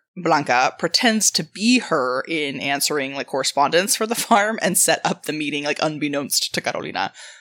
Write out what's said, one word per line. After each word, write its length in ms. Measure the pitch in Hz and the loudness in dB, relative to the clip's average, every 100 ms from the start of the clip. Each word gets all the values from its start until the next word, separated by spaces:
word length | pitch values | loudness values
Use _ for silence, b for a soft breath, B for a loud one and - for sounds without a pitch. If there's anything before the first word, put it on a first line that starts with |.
| _ - | _ -4
Blanca 520 | 170 156 139 123 131 - | 2 2 4 4 2 0
pretends 540 | 170 - 247 220 - | -2 2 2 2 2
to 120 | - | 0
be 360 | 151 - 214 247 | -4 -2 2 4
her 440 | - 156 127 127 - | 2 0 0 -2 -4
in 320 | 160 147 135 | -4 -4 -4
answering, 560 | 139 143 - 151 135 139 | -2 -2 0 -2 -4 -6
like, 120 | 131 | -6
correspondence 680 | 139 135 - 143 160 202 - | -4 -2 2 2 2 2 0
for 120 | 220 | -2
the 80 | 233 | -4
<laughs> 120 | - | 4
farm 300 | 233 208 226 | 4 4 0
and 160 | 170 180 | 0 2
set 240 | - 160 - | 2 2 0
up 180 | - | -4
the 100 | - | -6
meeting, 300 | 151 151 147 | -6 -4 -4
like, 160 | 147 147 | -4 -2
unbeknownst 720 | 160 151 147 143 143 - - | -2 -2 -4 -4 -2 -2 -2
to 80 | - | -4
Carolina. 520 | - 82 - 92 95 B B B | -4 -4 -6 -4 -4 B B B